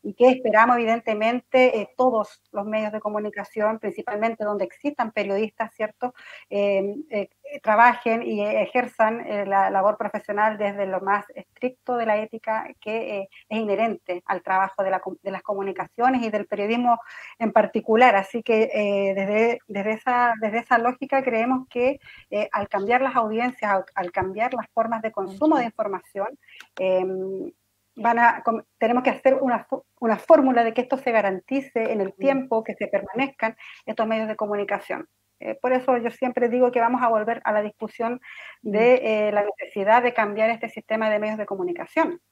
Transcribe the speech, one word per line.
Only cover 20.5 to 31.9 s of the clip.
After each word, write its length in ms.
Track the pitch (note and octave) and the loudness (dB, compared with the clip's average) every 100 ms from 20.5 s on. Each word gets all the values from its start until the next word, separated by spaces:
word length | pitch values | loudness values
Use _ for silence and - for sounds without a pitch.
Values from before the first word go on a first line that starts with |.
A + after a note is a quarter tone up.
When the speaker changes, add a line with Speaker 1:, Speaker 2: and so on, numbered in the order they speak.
| A3+ | -4
Speaker 1:
esa 180 | A#3+ A#3+ | 0 2
lógica 460 | A#3 B3+ C4 C4+ | 2 -2 -2 0
creemos 440 | C4 A3+ A#3+ C4 C4 | 0 -2 0 -2 -2
que, 280 | A#3+ B3 C#4 - - _ | -2 -2 -2 -14 -20 _
eh, 180 | G#3 G#3+ | -4 -2
al 160 | G#3 G3+ | -4 -4
cambiar 320 | G3 G3+ B3 | -4 0 0
las 160 | C4+ B3+ | 2 0
audiencias, 540 | A3 A3 B3 B3+ G#3+ | 0 -2 -2 -4 0
al, 120 | F#3+ F#3 | 0 -2
al 180 | - F3 | -8 -4
cambiar 400 | F#3+ F#3 F#3+ A#3+ | -4 -4 -4 -4
las 140 | B3+ - | -4 -6
formas 260 | - A3+ A3+ | -4 -2 -4
de 120 | A3 | -4
consumo 440 | G#3+ F#3+ G3 D#4 D4 | -6 -8 -2 2 2
de 60 | |
Speaker 2:
Ujú. 80 | A#3 | 0
Speaker 1:
información, 580 | - G#3+ F#3+ _ G3+ G3+ D4 _ - - - | -4 -6 -6 _ -6 -6 -8 _ -20 -20 -4
em, 720 | F#3+ F#3 F#3+ F#3 F#3+ F#3+ - _ _ _ _ - | 0 0 0 -4 -6 -8 -10 _ _ _ _ -4
van 220 | G#3 A3+ | 0 4
a 240 | A#3+ A#3 | 4 4
com-, 200 | - A3+ - _ | -2 -4 -8 _
tenemos 260 | A3 B3 | 0 2
que 60 | B3 | 0
hacer 240 | - C4 C4+ | 2 2 4
una 260 | C4 - - | 2 -2 -4
fo-, 180 | C4 _ _ | -10 _ _
una 160 | A3+ G#3+ | -2 -2
fórmula 480 | - D#4+ C4 A#3+ | 6 8 8 4
de 100 | A#3 | 2
que 60 | A3+ | 0
esto 160 | A#3+ C4 | -2 -2
se 140 | C4 | 2
garantice 800 | A3+ G3+ F#3 _ C4+ C4+ A#3 A3 | 2 2 -4 _ -6 -4 -4 -2